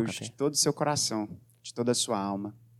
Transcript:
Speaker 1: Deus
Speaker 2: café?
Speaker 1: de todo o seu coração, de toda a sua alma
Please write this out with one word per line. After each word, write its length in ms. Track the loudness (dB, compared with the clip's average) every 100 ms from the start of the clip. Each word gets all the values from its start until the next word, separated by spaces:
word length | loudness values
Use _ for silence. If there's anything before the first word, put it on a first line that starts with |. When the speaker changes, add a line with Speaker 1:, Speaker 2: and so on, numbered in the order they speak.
| 4
Speaker 1:
Deus 100 | -2
Speaker 2:
café? 100 | -8
Speaker 1:
de 60 |
todo 220 | -2 0
o 40 | 4
seu 160 | 2
coração, 560 | 2 0 0 0 -2 -4 -8 -18 _
de 100 | -14
toda 200 | -2 2
a 40 | 2
sua 220 | 2 0
alma 380 | 0 -2 -6 -10 -20 -10